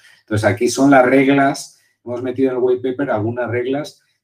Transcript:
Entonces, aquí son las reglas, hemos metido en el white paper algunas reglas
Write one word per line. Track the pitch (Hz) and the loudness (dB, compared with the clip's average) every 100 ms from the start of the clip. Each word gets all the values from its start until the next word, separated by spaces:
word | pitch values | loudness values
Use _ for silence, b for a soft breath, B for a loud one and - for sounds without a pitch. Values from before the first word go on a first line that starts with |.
| b b | b b
Entonces, | _ 107 104 | _ -2 -2
aquí | - 120 | 0 -2
son | - 139 | 2 4
las | 135 123 | 6 6
reglas, | 135 135 139 139 147 - b b b | 4 4 2 0 -2 -12 b b b
hemos | 117 120 | -12 -8
metido | 127 120 135 | -8 -2 -2
en | 127 | 0
el | |
white | 123 123 127 | 0 0 -2
paper | 131 139 | -6 -4
algunas | 110 110 120 117 | -2 -4 -4 -4
reglas | 120 123 143 156 - _ _ | -4 -4 -6 -6 -16 _ _